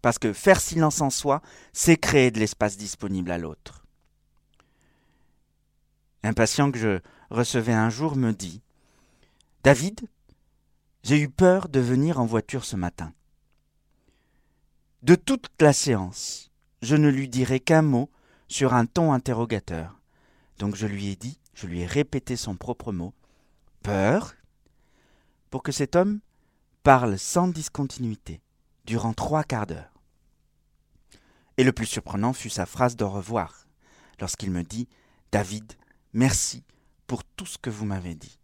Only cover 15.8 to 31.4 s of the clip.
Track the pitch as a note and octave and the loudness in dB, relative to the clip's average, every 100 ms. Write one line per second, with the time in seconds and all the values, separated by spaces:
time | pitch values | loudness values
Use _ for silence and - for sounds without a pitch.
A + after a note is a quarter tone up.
15.8 | - A2 F#2 - - - - _ _ _ | 0 -2 -2 -8 -12 -12 -18 _ _ _
16.8 | A#2 D3+ D3+ C3+ C3+ B2 B2+ C3 - D#3+ | 0 4 4 2 -2 -2 -2 -2 4 4
17.8 | D#3 B2 C3+ _ _ _ _ - C3 A#2+ | 6 2 0 _ _ _ _ -2 2 2
18.8 | A#2 - E3 C3 B2+ A#2 A#2 A2 - E2 | 2 2 2 2 0 -4 -2 -4 -4 -8
19.8 | E2 - _ _ _ _ _ _ G2+ G2 | -10 -16 _ _ _ _ _ _ -6 -4
20.8 | G#2+ G2+ G2+ G2 A#2+ C#3+ _ - F#2+ F2 | -6 -6 -8 -8 -12 -14 _ -16 -10 -8
21.8 | F2 C#3+ D3 C#3 - B2 - F2+ - A#2+ | -4 -2 -2 -6 -6 -8 -8 -10 -8 -10
22.8 | - F#2+ F2 - _ _ _ _ _ _ | -8 -8 -8 -12 _ _ _ _ _ _
23.8 | G2+ G2+ G2 F3 - - _ _ _ _ | -4 0 2 0 -2 -18 _ _ _ _
24.8 | _ _ _ _ _ _ _ C3 - C#3 | _ _ _ _ _ _ _ -10 -6 -4
25.8 | C#3+ F3 G3 G#3 _ _ _ _ _ _ | 2 2 2 -2 _ _ _ _ _ _
26.8 | C#3+ C3 A#2+ G2 - F3 F3+ D#3+ D3+ - | 4 6 4 -2 0 0 0 -2 -10 -6
27.8 | C#3 - A#2+ G#2+ - E2 _ _ _ _ | -6 -4 -8 -8 -12 -18 _ _ _ _
28.8 | - A2+ A2+ A2 - D#3 D3+ A#2+ G2+ D#2 | -6 -4 -2 -4 -2 -2 -2 -4 -6 -10
29.8 | - _ _ _ _ _ _ _ _ _ | -14 _ _ _ _ _ _ _ _ _
30.8 | _ _ _ - _ _ | _ _ _ -20 _ _